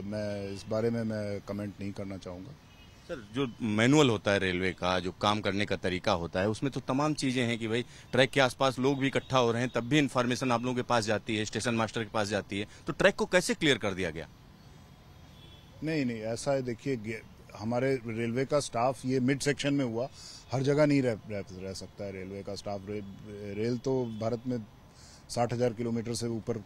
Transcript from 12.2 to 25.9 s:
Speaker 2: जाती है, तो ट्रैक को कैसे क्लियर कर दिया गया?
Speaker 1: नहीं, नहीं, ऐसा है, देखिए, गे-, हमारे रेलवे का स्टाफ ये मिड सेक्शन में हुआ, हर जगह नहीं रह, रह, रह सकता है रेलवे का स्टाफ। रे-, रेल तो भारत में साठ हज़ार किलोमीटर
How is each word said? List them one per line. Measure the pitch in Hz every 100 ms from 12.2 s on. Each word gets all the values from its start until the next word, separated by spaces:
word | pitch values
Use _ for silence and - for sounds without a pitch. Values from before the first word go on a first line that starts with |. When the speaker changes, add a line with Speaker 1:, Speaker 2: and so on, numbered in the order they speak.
| 101
Speaker 2:
जाती | 104 95 98
है, | 104 - -
तो |
ट्रैक | 156 185 -
को | 214
कैसे | 180 -
क्लियर | 240 156 120
कर | 104
दिया | 92 90
गया? | 80 76 - - - - - - - - - - - - - - -
Speaker 1:
नहीं, | 151 160 131
नहीं, | 113
ऐसा | 107 117 -
है, | 139
देखिए, | 127 117 - 131
गे-, | 107 113 - - - -
हमारे | 107 123 131 131
रेलवे | 117 113 117 117 135
का | 147
स्टाफ | 135 117 123 135 127
ये | 131
मिड | 123 139
सेक्शन | 143 143 143
में | 143 131
हुआ, | 113 131 - - - -
हर | 127
जगह | 135 143 151
नहीं | 143
रह, | 127 107 -
रह, | 101 95
रह | 92 92
सकता | 95 92 -
है | 101
रेलवे | 95 95 98
का | 98 98
स्टाफ। | - 101 95
रे-, | 104 98 98 107 101 104 101
रेल | 113 123
तो | 135 131 120
भारत | 110 110 117 127
में | 123 107 - - - - - -
साठ | - 120
हज़ार | 120 123
किलोमीटर | 110 117